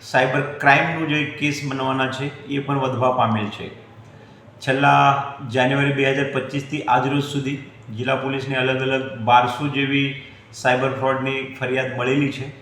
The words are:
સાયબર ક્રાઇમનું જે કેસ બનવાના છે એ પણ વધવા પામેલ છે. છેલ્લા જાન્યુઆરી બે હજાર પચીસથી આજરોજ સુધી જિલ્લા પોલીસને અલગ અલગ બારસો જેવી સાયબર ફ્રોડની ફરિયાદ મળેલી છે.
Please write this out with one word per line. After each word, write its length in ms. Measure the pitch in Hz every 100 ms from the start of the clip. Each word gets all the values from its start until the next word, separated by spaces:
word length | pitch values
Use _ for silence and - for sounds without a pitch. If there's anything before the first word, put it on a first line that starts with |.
સાયબર 380 | - 135 135 143
ક્રાઇમનું 680 | 139 - 143 143 165 165 160
જે 160 | 151
કેસ 360 | 147 - 147 143 147
બનવાના 380 | 135 131 131 131
છે 400 | - 143 - -
એ 120 | 139
પણ 200 | 135 139
વધવા 320 | 135 110 127
પામેલ 360 | 123 117 110 101
છે. 220 | - 85 - - - - - - - - -
છેલ્લા 720 | - 135 143 143 139 139 - - 131
જાન્યુઆરી 400 | 120 127 139 139
બે 180 | 135 135
હજાર 160 | 135 135
પચીસથી 480 | 131 131 143 - 143
આજરોજ 420 | - 127 135 143
સુધી 460 | 139 143 131 139 - - - 110
જિલ્લા 180 | 131
પોલીસને 420 | 139 131 135 127 131
અલગ 260 | 131 131
અલગ 360 | 131 135 - 117
બારસો 500 | 113 123 123 - 147
જેવી 540 | 135 135 139 139 135 - - -
સાયબર 380 | - 131 127 135
ફ્રોડની 680 | 120 131 131 131 135 - -
ફરિયાદ 380 | 131 127 127 120
મળેલી 340 | 123 139 139
છે. 200 | - 135 -